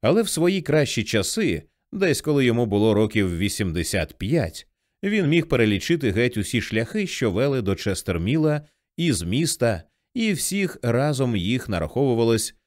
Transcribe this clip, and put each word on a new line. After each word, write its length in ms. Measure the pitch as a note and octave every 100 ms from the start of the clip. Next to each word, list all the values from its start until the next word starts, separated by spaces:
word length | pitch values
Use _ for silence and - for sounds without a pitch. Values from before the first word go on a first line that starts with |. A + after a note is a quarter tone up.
Але 200 | A2 A3
в 60 | G#3+
свої 340 | - F3 G3
кращі 420 | - D3+ C#3+ -
часи, 580 | G#2 A2 F#2+ - F#3 E2 - _ _
десь 280 | G3+ F#3 C#3
коли 240 | - C#3+
йому 220 | B2 A#2 A#2
було 280 | G2+ A2
років 440 | G#2 G#2+ A2 F#2+ E2+
вісімдесят 800 | G2 - F#2+ E2 E2 F#2+ D#2 -
п'ять, 500 | F#2+ D#3+ F2+ - - _ _ _
він 260 | D4 D#4 G3+
міг 180 | E3 D#3
перелічити 640 | B2+ A2 G2+ - E3+ C3+
геть 260 | F#2+ B2 A2
усі 240 | G2 A#2+
шляхи, 460 | A#2+ A2 A#2 G#3+ F#3+
що 240 | - A#2+
вели 320 | F#2 C#3 C3+
до 120 | G2+
Честерміла, 880 | G2 - F#2 - E2+ F2+ D3+ D#3 D3 D3+ _ _ -
і 160 | E3+
з 100 | G#2
міста, 600 | E2+ A#2 E3 - A#2+ F#2+ - _ _
і 180 | - A3+
всіх 460 | F3 - G3 F#3+ -
разом 540 | A#2+ A#2 C#3+ C3 C3 A2
їх 320 | F2+ B2 -
нараховувалось 880 | F#2 E2 - C#3 A#2 A#2 A2+ - -